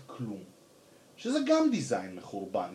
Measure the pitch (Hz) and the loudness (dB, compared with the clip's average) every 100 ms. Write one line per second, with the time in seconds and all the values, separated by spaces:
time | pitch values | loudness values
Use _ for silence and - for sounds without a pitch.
0 | - - 117 98 90 - - - - - | -10 -10 -8 -8 -12 -20 -20 -20 -20 -20
1 | - - 226 294 269 320 311 226 127 104 | -20 -10 -2 0 4 6 6 4 2 -2
2 | 95 90 - 101 95 104 90 | -2 -10 -10 -8 -4 -2 -2